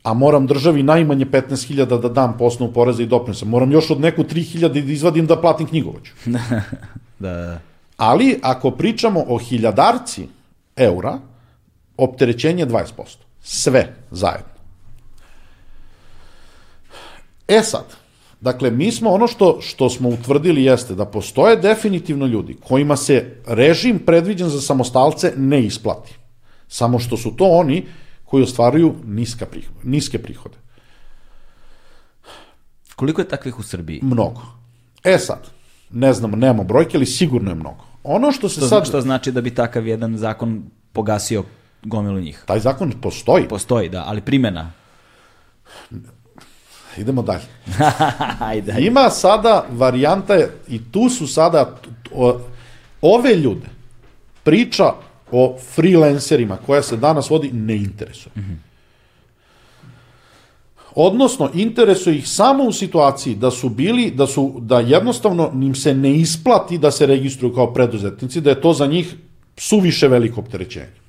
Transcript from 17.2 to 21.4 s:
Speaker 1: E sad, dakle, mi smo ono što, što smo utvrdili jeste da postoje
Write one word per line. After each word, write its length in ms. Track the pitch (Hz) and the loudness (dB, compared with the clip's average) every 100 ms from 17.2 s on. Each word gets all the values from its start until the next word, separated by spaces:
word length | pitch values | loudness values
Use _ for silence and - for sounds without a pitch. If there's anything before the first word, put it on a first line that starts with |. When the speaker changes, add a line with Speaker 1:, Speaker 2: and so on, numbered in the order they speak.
| - _ - | -20 _ 2
Speaker 1:
E 140 | 214 | 2
sad, 220 | - - - - _ _ _ _ | 2 -6 -10 -20 _ _ _ _
dakle, 300 | 127 123 131 | -6 -2 -2
mi 200 | 117 190 | 0 -2
smo 180 | 233 226 | 0 0
ono 180 | 190 233 | 2 2
što, 300 | - 185 - | 4 2 2
što 280 | - - 131 | -4 -2 -2
smo 200 | - 123 | 0 -2
utvrdili 540 | 117 117 143 170 156 | -4 0 0 2 2
jeste 320 | 131 127 - 92 | 4 2 0 -6
da 100 | 101 | -6
postoje 500 | 107 - - | -6 -6 2